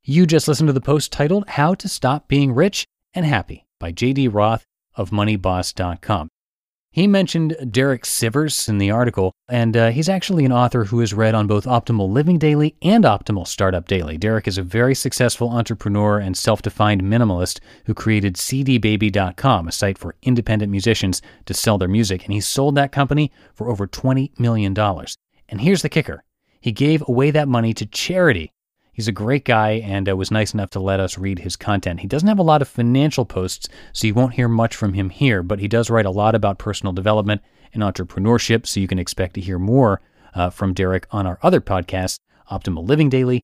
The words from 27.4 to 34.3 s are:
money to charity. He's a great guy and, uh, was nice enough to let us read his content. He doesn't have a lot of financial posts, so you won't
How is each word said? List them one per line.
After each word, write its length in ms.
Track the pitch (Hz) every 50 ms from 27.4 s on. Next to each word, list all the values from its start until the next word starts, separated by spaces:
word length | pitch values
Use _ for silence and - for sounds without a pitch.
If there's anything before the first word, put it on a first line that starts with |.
| 147
money 280 | 139 123 117 113 113 110
to 100 | - 110
charity. 680 | 104 - - - - 180 185 180 156 113 87 78 - _ _ _ _ _ _ _ _
He's 160 | _ - 107
a 60 | 113 98
great 320 | 90 104 113 139 143 -
guy 360 | - 120 110 107 110 110 110 110
and, 240 | 101 98 98 95 98
uh, 80 | 95
was 120 | 92 95 -
nice 240 | 107 110 104 - -
enough 180 | 107 98 -
to 100 | - 101
let 180 | 95 98 98 95
us 180 | 95 92 -
read 220 | 92 92 98 98 90
his 160 | 85 95 -
content. 460 | - - 110 104 98 - 92 85 85
He 60 | -
doesn't 200 | 98 123 147 170
have 120 | 208 220 196
a 40 | 175
lot 180 | 160 151 151
of 60 | 135
financial 560 | - - - 120 120 123 135 143 156 - - 120
posts, 460 | - - 95 92 92 - - - - - - - - -
so 120 | - -
you 80 | 107 101
won't 200 | 120 127 127